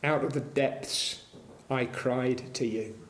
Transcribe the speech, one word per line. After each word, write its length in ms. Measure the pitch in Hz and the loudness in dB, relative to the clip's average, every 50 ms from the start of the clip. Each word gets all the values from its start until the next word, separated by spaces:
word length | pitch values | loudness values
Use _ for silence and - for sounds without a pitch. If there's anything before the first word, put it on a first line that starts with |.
| - | 4
"Out 200 | 143 151 143 135 | 4 4 4 4
of 120 | 139 135 | 2 0
the 60 | 143 | -2
depths 800 | 127 - - 139 139 135 - - - - - - - - - - - - - - - - - - - - | -4 0 2 4 4 4 2 -2 -6 -4 -2 -2 -2 -2 -4 -8 -12 -18 -20 -20 -20 -18 -20 -20 -4 -2
I 160 | 135 131 123 | 2 2 2
cried 640 | 120 - - - 131 123 127 127 127 127 123 127 - - | 0 -2 -2 0 2 2 4 2 2 0 0 -2 -8 -4
to 120 | - 131 | -2 -2
you." 280 | 117 107 110 107 107 - - - - | 0 0 -2 -4 -4 -8 -14 -16 -20